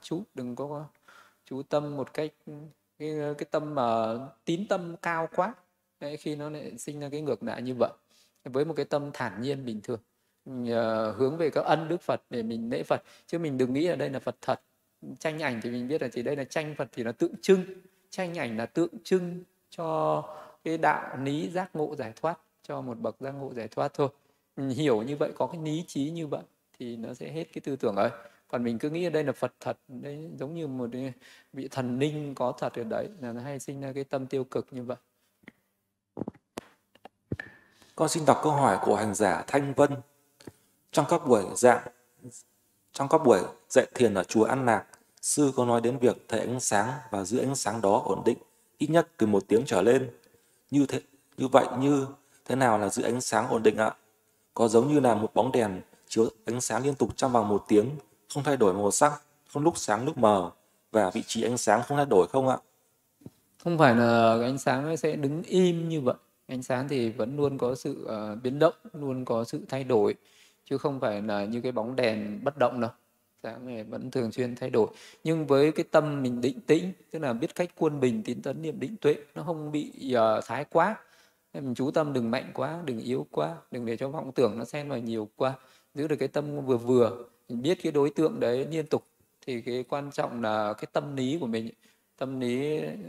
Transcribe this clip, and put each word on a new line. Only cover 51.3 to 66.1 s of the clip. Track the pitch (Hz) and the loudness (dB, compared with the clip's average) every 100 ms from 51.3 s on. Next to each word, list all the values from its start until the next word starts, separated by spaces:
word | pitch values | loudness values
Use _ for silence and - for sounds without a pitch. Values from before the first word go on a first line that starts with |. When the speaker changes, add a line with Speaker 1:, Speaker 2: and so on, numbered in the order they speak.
| - | -6
Speaker 2:
như | 131 | 4
vậy, | 143 - 120 | 6 6 2
như | 139 143 135 - _ _ - | 2 2 0 -8 _ _ -4
thế | 127 | 2
nào | 131 107 | 4 4
là | 98 | 2
giữ | 120 | 0
ánh | - 123 | 0 0
sáng | - 110 120 | 0 0 2
ổn | 117 | 4
định | 110 107 | 4 4
ạ? | 110 - _ _ _ _ _ | 0 -2 _ _ _ _ _
Có | - 113 | 2 6
giống | 113 135 | 6 6
như | 147 | 6
là | 131 104 | 6 4
một | 107 | 2
bóng | - 120 | 2 2
đèn | 127 107 92 - _ - | 2 2 -2 -10 _ -2
chiếu | 113 120 - - | 2 2 0 -6
ánh | 120 | -4
sáng | - 110 | -2 -2
liên | 139 139 | 0 0
tục | 113 - | 0 0
trong | 135 | 2
vòng | 123 104 | 2 4
một | 101 - | 2 4
tiếng, | 104 120 151 - _ - | 4 4 0 -12 _ -10
không | 151 | -4
thay | 139 135 | 0 4
đổi | 104 | 4
màu | 95 101 | 4 2
sắc, | - 147 147 _ _ _ | 4 2 2 _ _ _
không | 147 | 0
lúc | 151 170 | 2 2
sáng | - 107 135 | 0 0 0
lúc | 156 | 4
mờ, | 110 101 87 - _ _ _ | 6 6 2 -8 _ _ _
và | 110 92 | 2 2
vị | - - | 0 -4
trí | 113 | -2
ánh | 110 123 | 0 0
sáng | - 107 123 | 4 4 4
không | 143 | 0
thay | 143 | 4
đổi | 104 87 | 6 6
không | 135 131 | 4 2
ạ? | 127 - _ _ _ _ _ - _ _ _ | 0 -4 _ _ _ _ _ -20 _ _ _
Speaker 1:
Không | 170 165 | 0 6
phải | 143 117 | 6 8
là | 120 117 117 113 | 6 6 6 6
cái | 120 | 2
ánh | 139 | -2
sáng | - 131 151 | 0 0 0
nó | 160 | -2
sẽ | 156 151 | -2 -2
đứng | 139 156 | -2 -2
im | - 185 180 170 165 | 0 4 4 2 -2
như | 160 | -2
vậy. | 123 | 0